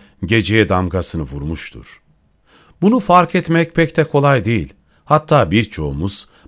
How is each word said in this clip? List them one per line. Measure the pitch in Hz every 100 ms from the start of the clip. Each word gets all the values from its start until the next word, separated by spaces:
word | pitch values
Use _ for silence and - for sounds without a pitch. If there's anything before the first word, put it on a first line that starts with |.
| - _
geceye | - 113 95 110 104
damgasını | 92 90 90 - 82
vurmuştur. | 69 71 76 80 - 58 - - _ _ _ _ _ _ _ _
Bunu | 196 247
fark | 185 180 170
etmek | 180 160 165 165
pek | - 160 -
de |
kolay | 147 143 143 131
değil. | 98 110 71 - _ _
Hatta | - 156 156 147 85
birçoğumuz | 104 113 - 73 69 98 - - _